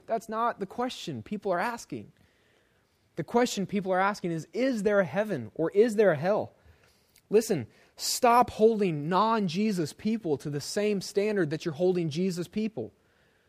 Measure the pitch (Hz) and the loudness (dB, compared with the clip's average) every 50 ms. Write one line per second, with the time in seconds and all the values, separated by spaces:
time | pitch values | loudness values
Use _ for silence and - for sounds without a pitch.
0 | _ - 220 226 - - 220 220 233 233 - - 196 190 - - 247 254 - - | _ -4 -4 -4 -4 -4 -4 -2 0 -2 -2 -4 -8 -8 -6 -6 -6 -6 -6 -8
1 | - 180 139 113 - - 208 208 - 202 175 175 202 240 233 233 - - 151 110 | -8 -8 -8 -8 -8 -8 -8 -4 -2 -2 0 0 0 -2 -4 -8 -10 -12 -12 -12
2 | 101 - _ _ _ _ _ _ _ _ _ _ _ _ _ _ _ _ _ _ | -12 -14 _ _ _ _ _ _ _ _ _ _ _ _ _ _ _ _ _ _
3 | _ _ _ - 151 - - 240 247 240 - 208 185 - 196 208 180 190 185 185 | _ _ _ -10 -6 -2 0 2 2 0 0 -4 -4 -4 -4 -4 -2 0 2 2
4 | 190 202 208 - - 175 165 160 - - - 214 254 277 247 214 190 208 208 196 | 2 0 0 -2 -4 -6 -4 -6 -6 -6 -2 0 0 0 0 0 0 2 4 2
5 | 185 135 135 196 220 220 185 131 113 - - - 160 165 - 202 226 247 208 214 | 2 2 0 -4 -2 -2 -4 -6 -6 -6 -4 -4 -2 2 4 4 4 6 4 4
6 | 214 190 156 131 156 185 214 170 110 - - _ _ - - _ _ _ _ _ | 4 4 4 4 2 0 0 0 -2 -6 -10 _ _ -20 -20 _ _ _ _ _
7 | _ _ _ _ _ - 185 220 233 - 202 143 107 - _ _ _ _ _ - | _ _ _ _ _ 2 2 2 2 2 0 -2 -4 -6 _ _ _ _ _ -8
8 | - - - - - 233 233 247 233 - - - 214 226 226 202 208 180 156 147 | -6 -4 -2 2 4 6 6 6 4 4 2 4 4 4 4 4 2 0 0 -2
9 | 143 160 185 180 214 226 226 220 202 170 151 196 214 220 202 180 156 139 - - | -2 0 2 4 4 4 2 0 0 -2 0 0 0 0 0 -2 -2 -4 -6 -6
10 | - 214 226 220 - 165 143 131 - 156 143 143 - - - 208 208 208 208 190 | -4 -4 -4 -2 -2 -2 -2 -2 -4 -6 -8 -8 -8 -6 -4 -2 0 0 0 -2
11 | - - - 202 202 214 208 196 170 143 160 151 - 175 135 147 180 185 185 180 | -4 -4 -2 -2 0 0 0 0 0 -2 -2 -4 -6 -6 -4 0 0 2 2 0
12 | 165 160 131 170 185 190 170 175 170 - - 214 220 214 - - 110 101 - _ | -2 -2 -2 -2 -2 -2 -2 -4 -6 -6 -4 -4 -4 -4 -4 -8 -10 -10 -12 _
13 | _ _ _ _ _ _ _ _ _ | _ _ _ _ _ _ _ _ _